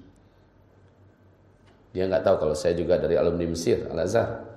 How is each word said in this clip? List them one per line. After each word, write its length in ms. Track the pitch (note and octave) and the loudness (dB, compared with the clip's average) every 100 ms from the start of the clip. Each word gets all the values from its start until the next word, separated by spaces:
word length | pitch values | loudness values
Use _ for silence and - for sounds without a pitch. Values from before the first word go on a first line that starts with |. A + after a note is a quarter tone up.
| - - - _ _ _ _ _ - _ - _ _ _ _ _ - - _ | -20 -20 -20 _ _ _ _ _ -20 _ -20 _ _ _ _ _ -20 -20 _
Dia 160 | F#2 F#2 | -2 0
nggak 160 | F2+ G2 | 2 2
tahu 100 | F2+ | 2
kalau 140 | D#2 D2+ | 2 0
saya 160 | F2 | 0
juga 240 | E2+ E2 E2 | 0 2 2
dari 160 | D#2 | 2
alumni 320 | E2 E2+ E2 E2+ | 2 2 0 -2
Mesir, 400 | D#2+ A#2+ E2+ - | -2 0 0 -2
Al-Azhar. 640 | D#2+ F2+ A2+ - - - | -4 0 0 -2 -4 -12